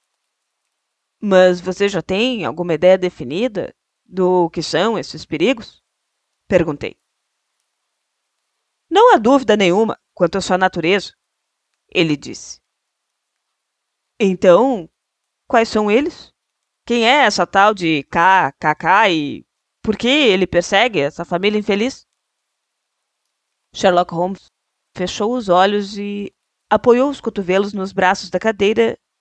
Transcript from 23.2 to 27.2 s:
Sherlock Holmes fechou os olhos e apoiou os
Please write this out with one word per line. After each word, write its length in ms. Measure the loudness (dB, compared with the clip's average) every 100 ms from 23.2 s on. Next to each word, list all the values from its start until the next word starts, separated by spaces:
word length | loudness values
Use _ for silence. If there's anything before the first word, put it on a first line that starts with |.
| _ _ _ _ _
Sherlock 380 | -2 2 2 0
Holmes 380 | -4 -6 -8 _ _ _ _ _
fechou 400 | -10 -10 -6 -4
os 140 | -4 0
olhos 480 | 2 2 0 -6 -10
e 340 | -10 -10 -12 _ _ _ -4
apoiou 400 | 0 2 2 2
os 140 | -2